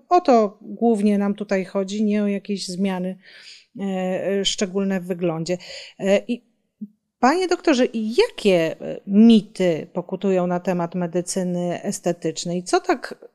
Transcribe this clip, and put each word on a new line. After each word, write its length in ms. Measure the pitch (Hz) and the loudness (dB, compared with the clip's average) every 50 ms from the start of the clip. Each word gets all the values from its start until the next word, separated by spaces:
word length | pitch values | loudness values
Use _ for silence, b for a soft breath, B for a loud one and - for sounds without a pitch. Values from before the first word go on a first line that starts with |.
| - - | -2 0
o 120 | 349 349 | 0 2
to 380 | 349 294 247 226 214 196 - - | 4 4 4 4 4 2 -2 -8
głównie 560 | - 208 208 - 226 233 233 202 208 214 208 196 | -16 -14 -6 0 0 2 2 2 2 2 2 2
nam 160 | 202 202 202 | 0 -2 -4
tutaj 300 | - 208 - 202 190 180 | -4 -4 -4 -2 -2 -2
chodzi, 400 | - - 202 196 190 202 214 220 | -2 -4 -4 -4 -4 -4 -2 0
nie 180 | 208 208 208 | 0 0 0
o 40 | 208 | 0
jakieś 400 | 202 202 196 - - 202 180 - - | -2 -2 -4 -6 -6 -8 -8 -8 -8
zmiany, 500 | 180 175 196 196 185 180 180 185 185 180 B B B B B B B B B B - 233 | -6 -4 -2 -2 -2 -4 -4 -6 -8 -10 B B B B B B B B B B -12 -8
e, 40 | 196 196 190 185 185 185 185 - - 180 196 202 | -6 -4 -4 -4 -2 -2 -4 -4 -2 -2 -2 -2
e, 40 | 196 | -2
szczególne 560 | - - - 214 180 180 202 196 196 196 185 | -2 -2 -4 -4 -2 -2 -2 -2 -2 -2 -4
w 60 | 175 | -4
wyglądzie. 520 | 180 185 170 180 170 160 160 165 165 180 180 B B B B B B B - | -6 -6 -2 -2 -2 -2 -2 -4 -4 -6 -6 B B B B B B B -4
E, 200 | - 196 202 202 - - | 0 2 2 2 0 -2
i 160 | 240 - _ _ _ _ _ _ _ - 214 - _ _ _ _ _ _ | -8 -8 _ _ _ _ _ _ _ -18 -18 -18 _ _ _ _ _ _
panie 300 | - 254 311 370 370 339 | 2 4 4 2 0 0
doktorze, 360 | 359 - - 339 277 240 254 | -2 0 2 2 4 4 2
i 280 | - - 226 220 214 240 339 466 480 | 0 0 -4 -6 0 2 2 2 2
jakie, 520 | - - - 202 185 170 160 160 - - | 0 0 2 2 4 4 2 0 -4 -6
e, 200 | - 156 - - - | -10 -10 -10 -10 -4
mity 800 | 196 196 208 226 233 226 214 214 - - - 185 175 160 - - - | 2 6 8 8 10 8 8 4 0 -2 0 0 2 0 0 -4 -8
pokutują 540 | - 180 170 - 196 180 - 196 190 180 180 | -8 -8 -8 -6 -6 -4 0 0 2 2 2
na 140 | 180 180 175 | 0 -2 -2
temat 340 | 180 190 180 175 170 170 - | -2 -2 -2 -2 -2 -4 -4
medycyny 880 | 180 180 170 170 180 175 - - 196 180 180 175 175 175 175 170 - | -4 -4 -4 -4 -4 -4 -4 -4 -4 -4 -2 -2 -2 -4 -4 -4 -6
estetycznej? 840 | - 202 185 - - 175 175 - - 160 156 - - 175 170 180 180 | -6 -8 -8 -4 -4 -4 -4 -4 -4 -6 -6 -6 -6 -6 -6 -6 -2
Co 160 | - - - | 0 -2 0
tak 340 | - - 320 - - - - - - - | 0 -2 -4 -4 -6 -12 -16 -18 -20 -20